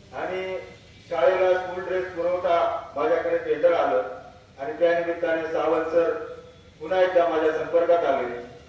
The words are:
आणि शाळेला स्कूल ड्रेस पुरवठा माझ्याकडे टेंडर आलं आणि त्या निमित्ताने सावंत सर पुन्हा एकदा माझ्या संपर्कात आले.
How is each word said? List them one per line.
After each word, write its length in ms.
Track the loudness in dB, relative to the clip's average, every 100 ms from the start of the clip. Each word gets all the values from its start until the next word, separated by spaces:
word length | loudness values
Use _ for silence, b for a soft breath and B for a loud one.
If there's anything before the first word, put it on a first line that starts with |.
| -18
आणि 460 | -10 -8 -6 -6 -8 -10 -20 -20 -20 -8
शाळेला 480 | 2 4 4 4 2
स्कूल 260 | 0 -6
ड्रेस 200 | -4 -4
पुरवठा 840 | -4 -4 -2 0 2 2 2 -2 -8 -2
माझ्याकडे 420 | 0 0 0 -2
टेंडर 340 | -2 2 4
आलं 300 | 4 2 0 -2 -8 -16 -20 -20 -12
आणि 140 | -8
त्या 260 | 0 2 2
निमित्ताने 440 | -2 -4 -2 -2
सावंत 420 | -2 -2 0 0
सर 260 | 0 0 0 -2 -6 -14 -18 -20 -20 -14
पुन्हा 220 | -4 2
एकदा 260 | 4 4 2
माझ्या 240 | 2 0
संपर्कात 520 | 0 0 0 4 2
आले. 380 | 2 0 -2 -8 -12 -18